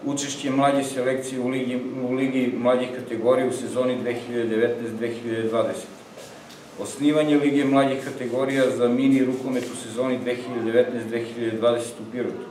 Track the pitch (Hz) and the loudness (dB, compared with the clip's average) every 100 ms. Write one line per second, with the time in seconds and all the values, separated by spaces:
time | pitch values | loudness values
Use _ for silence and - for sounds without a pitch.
0 | 139 139 139 - 143 135 139 139 131 131 | -4 -4 -4 -4 -2 4 4 4 0 0
1 | 123 131 - 131 123 131 123 123 - 131 | 0 0 -2 -4 -2 -2 -2 -2 -4 -4
2 | 123 131 135 131 120 117 123 123 123 - | -2 0 2 2 0 2 2 2 0 -6
3 | - 113 117 127 131 113 110 113 127 120 | -6 -2 4 4 4 -2 -4 0 0 0
4 | 110 113 - 120 110 110 117 120 117 110 | -2 -4 -4 -2 0 2 2 0 -4 -4
5 | 117 110 120 113 110 113 107 - - - | -4 -4 -4 -2 0 0 0 -2 -10 -16
6 | - - - - - - - - 101 - | -18 -18 -18 -18 -18 -20 -20 -10 -10 0
7 | 147 151 151 147 143 139 139 139 135 131 | 2 4 4 4 4 4 4 4 4 0
8 | 143 - 123 123 135 135 127 113 120 123 | -4 -6 -4 0 0 2 2 2 2 4
9 | 135 135 123 127 131 127 120 - 120 110 | 4 4 4 0 -2 -4 -4 -10 -10 -4
10 | 131 123 123 120 - 120 110 117 123 123 | -2 -2 -2 -4 -4 -4 2 4 4 2
11 | 110 117 113 117 117 110 117 117 - - | -4 -4 -4 -4 -4 0 2 2 -2 -10
12 | 110 123 107 - - | -10 -6 -6 -6 -12